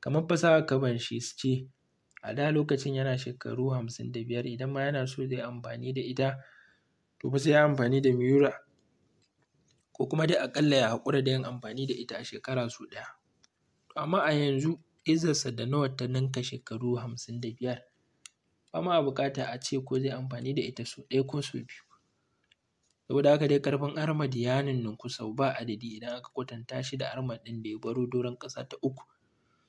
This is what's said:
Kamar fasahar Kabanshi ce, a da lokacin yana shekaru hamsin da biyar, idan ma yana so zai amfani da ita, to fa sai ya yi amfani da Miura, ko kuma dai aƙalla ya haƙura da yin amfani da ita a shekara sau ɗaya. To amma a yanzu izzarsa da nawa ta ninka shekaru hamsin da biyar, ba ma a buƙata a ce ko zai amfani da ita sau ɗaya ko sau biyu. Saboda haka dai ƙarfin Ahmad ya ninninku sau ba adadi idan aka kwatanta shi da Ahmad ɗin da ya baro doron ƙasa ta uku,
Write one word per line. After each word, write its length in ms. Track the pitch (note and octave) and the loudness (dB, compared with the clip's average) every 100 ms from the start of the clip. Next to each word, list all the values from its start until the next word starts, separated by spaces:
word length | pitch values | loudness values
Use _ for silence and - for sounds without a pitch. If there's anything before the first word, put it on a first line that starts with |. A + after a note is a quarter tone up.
Kamar 220 | - D3 E3 | 0 0 2
fasahar 400 | E3+ E3+ D#3+ D#3 | 2 6 6 6
Kabanshi 540 | C3+ C3+ A#2 - A#2 | 2 2 0 -4 -6
ce, 460 | A#2+ - C3 C3 C3 _ _ _ _ - | -8 -4 0 0 -2 _ _ _ _ -18
a 120 | - | -10
da 160 | A#2 D3 | -2 2
lokacin 440 | D3+ D3 C#3 C#3+ | 2 2 2 0
yana 240 | C3+ C3+ B2+ | -2 0 -2
shekaru 520 | B2+ B2 A#2 A#2 C3 | -4 -8 -8 -2 -2
hamsin 380 | C3 A#2 A#2 B2 | -2 -4 -8 -8
da 80 | A#2+ | -8
biyar, 220 | A#2 A#2+ B2 | -4 -4 -4
idan 240 | A#2+ C3 | -6 -4
ma 80 | C#3 | -2
yana 260 | C#3 C#3+ C3 | -2 0 -2
so 200 | C3 C3 | -4 -4
zai 140 | B2+ | -4
amfani 520 | A#2+ A#2+ B2 A#2+ B2 | -6 -8 -10 -8 -6
da 60 | C3 | -4
ita, 280 | C3 B2+ C3+ C3+ - - _ _ _ _ _ _ | -4 0 0 0 -12 -20 _ _ _ _ _ _
to 100 | C3+ | -2
fa 80 | C3+ | 0
sai 120 | D3 | 6
ya 100 | D3 | 6
yi 80 | D3+ | 6
amfani 300 | C#3 A#2+ C3+ | 6 4 4
da 80 | C#3 | 6
Miura, 400 | B2 B2 C#3 C#3 - _ _ _ _ _ _ _ _ _ _ _ _ _ | 4 6 6 6 2 _ _ _ _ _ _ _ _ _ _ _ _ _
ko 140 | - C3+ | -4 -2
kuma 200 | D#3 D#3 | 2 2
dai 100 | F3 | 2
aƙalla 340 | - - D3+ C#3 | 0 2 4 6
ya 120 | A2+ | 4
haƙura 320 | A#2 - C#3 | 2 2 2
da 60 | C3 | 2
yin 140 | C3 | 0
amfani 420 | A#2+ B2 A2+ A#2 C3+ | -2 -8 -10 -6 -4
da 80 | |
ita 220 | A#2+ A#2+ A#2 | -4 -6 -10
a 60 | |
shekara 460 | B2 A2 - C3 A#2+ | -10 -12 -4 -2 -2
sau 160 | - - | -6 -14
ɗaya. 200 | - - - _ _ _ _ _ _ _ | -14 -14 -18 _ _ _ _ _ _ _
To 60 | - | -8
amma 220 | D3+ F#3+ | 0 2
a 80 | D3+ | 4
yanzu 460 | D3+ D3 C3+ D3+ E3 _ _ | 4 4 2 0 -2 _ _
izzarsa 500 | - D#3+ E3 D3 C3 | 2 2 4 0 -2
da 100 | A#2 A#2 | -4 -2
nawa 220 | C#3+ C#3 C3+ | 0 0 -2
ta 100 | B2 | -2
ninka 360 | B2+ C3+ C3 | 0 0 -2
shekaru 540 | B2 A#2+ - A2+ B2 B2 | -6 -8 -10 -6 -2 -2
hamsin 420 | A#2+ A#2+ - A#2 | -4 -10 -10 -8
da 80 | A#2 | -8
biyar, 260 | A2+ B2 B2 - _ _ _ - _ _ _ _ | -6 -6 -6 -10 _ _ _ -20 _ _ _ _
ba 100 | D#3+ | -4
ma 140 | F3 E3+ | 2 4
a 40 | |
buƙata 480 | C#3+ C3+ C#3 C#3 C3 | 4 0 -2 -2 -4
a 60 | B2+ | -6
ce 180 | - C#3 | -4 -4
ko 140 | C3 C3 | -2 -2
zai 100 | C3 | -2
amfani 440 | B2+ C3 A#2+ B2+ | -4 -6 -6 -4
da 80 | C#3 | -2
ita 220 | - B2+ - | -4 -6 -10
sau 180 | - - | -12 -2
ɗaya 160 | C3 C3+ | 0 2
ko 140 | D3 | -2
sau 160 | C#3 B2 | -4 -8
biyu. 240 | A#2+ - _ _ _ _ _ _ _ _ _ _ _ _ _ | -10 -16 _ _ _ _ _ _ _ _ _ _ _ _ _
Saboda 220 | C3 C#3+ | 4 6
haka 180 | D3 D3 | 6 6
dai 100 | C#3+ | 4
ƙarfin 380 | C#3+ C#3+ C#3+ D3 | 4 0 -2 -2
Ahmad 360 | D#3 D#3 C#3+ | -2 0 0
ya 280 | B2+ A#2+ C3 | 0 2 2
ninninku 480 | C#3 B2+ A#2 G#2+ A#2 | 2 0 -2 -6 -10
sau 220 | - A2 | -8 -8
ba 180 | A2+ C3+ - | 0 0 0
adadi 380 | A#2 G#2+ A#2 G#2+ | -4 -6 -8 -10
idan 160 | A#2+ A#2+ | -10 -10
aka 140 | B2 | -10
kwatanta 500 | - B2+ A#2 A#2 B2+ | -8 -8 -8 -8 -6
shi 120 | C3 C3+ | -6 -6
da 140 | B2 | -6
Ahmad 300 | A#2+ B2+ A2+ | -4 -6 -6
ɗin 180 | - A#2 | -8 -8
da 80 | A2 | -6
ya 80 | A2 | -6
baro 280 | A2+ A#2+ B2 | -4 -2 0
doron 300 | B2+ B2 B2 | 0 -2 -6
ƙasa 300 | C3+ - C3 | -12 -12 -12
ta 80 | - | -4
uku, 200 | C3+ C3 - _ _ _ _ _ | -4 -4 -18 _ _ _ _ _